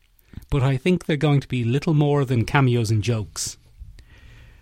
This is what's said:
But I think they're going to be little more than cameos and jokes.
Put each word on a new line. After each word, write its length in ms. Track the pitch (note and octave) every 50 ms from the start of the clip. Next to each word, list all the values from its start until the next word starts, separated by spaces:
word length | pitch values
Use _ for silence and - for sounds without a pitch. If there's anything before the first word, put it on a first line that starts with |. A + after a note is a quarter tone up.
| _ _ _ _ _ _ - - - -
But 140 | D3 C#3+ B2+
I 140 | C#3 C3+
think 300 | B2+ - F#3 F3+ E3+ -
they're 100 | - D#3
going 240 | C3+ D#3 D3+ C#3+ C#3
to 80 | - -
be 160 | C3 B2 A#2
little 280 | A#2 B2+ C#3+ - F3 D#3
more 300 | D3 D3 C#3+ C#3+ C#3+ C3+
than 200 | B2 C3 A#2 G#2
cameos 480 | - - C#3+ C3+ B2 A#2+ A#2+ A2+ G#2 A2+
and 100 | G#2+ F#2+
jokes. 540 | A#2 A#2+ A2 G2 - - - - - - - _ - - - - - - - - - - - - - - - - - - -